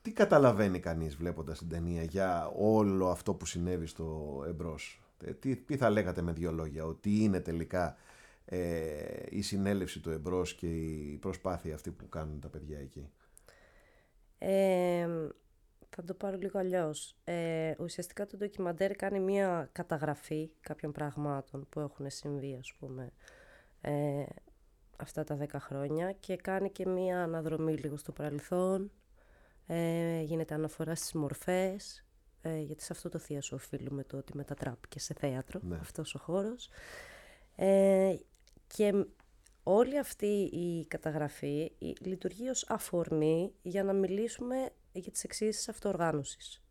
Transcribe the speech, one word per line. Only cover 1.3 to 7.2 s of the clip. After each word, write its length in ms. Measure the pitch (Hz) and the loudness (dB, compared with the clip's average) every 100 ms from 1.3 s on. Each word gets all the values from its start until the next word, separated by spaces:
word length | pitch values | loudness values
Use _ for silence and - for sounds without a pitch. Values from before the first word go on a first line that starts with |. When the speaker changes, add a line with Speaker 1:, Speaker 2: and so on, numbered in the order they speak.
| 85 71 80 | -4 -6 -6
Speaker 1:
την 120 | 85 | -4
ταινία 340 | 82 85 85 | -2 0 0
για 440 | 82 95 95 82 80 | 0 2 2 2 0
όλο 540 | - 107 110 101 95 92 | 4 6 8 6 6 4
αυτό 240 | 87 - | 2 0
που 120 | 90 | -2
συνέβη 400 | 92 87 87 90 | -2 -2 0 0
στο 580 | 82 - 80 78 73 69 73 | -2 -6 -6 -4 -6 -6 -6
Εμπρός; 540 | 80 85 73 - - - _ | -4 -6 -6 -12 -16 -20 _
Ε, 80 | - | -10
τι, 220 | - 135 | -6 -2
τι 220 | 131 - 139 | -4 -2 2
θα 120 | 120 | 4
λέγατε 320 | 107 90 87 | 4 2 0
με 100 | 85 | 0
δύο 200 | 80 85 | 0 -2
λόγια, 340 | 80 78 76 | -2 -4 -4
ότι 380 | 80 80 104 104 | -6 -4 2 4